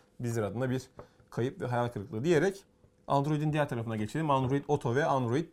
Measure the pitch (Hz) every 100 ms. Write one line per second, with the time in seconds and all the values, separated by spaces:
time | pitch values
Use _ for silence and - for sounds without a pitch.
0 | _ - 120 117 101 110 131 127 - -
1 | - _ _ - 127 - 123 120 120 104
2 | 98 110 156 156 185 196 - _ _ _
3 | - 139 143 151 151 151 147 117 113 107
4 | 107 151 156 135 127 139 - 147 127 127
5 | 156 135 117 135 170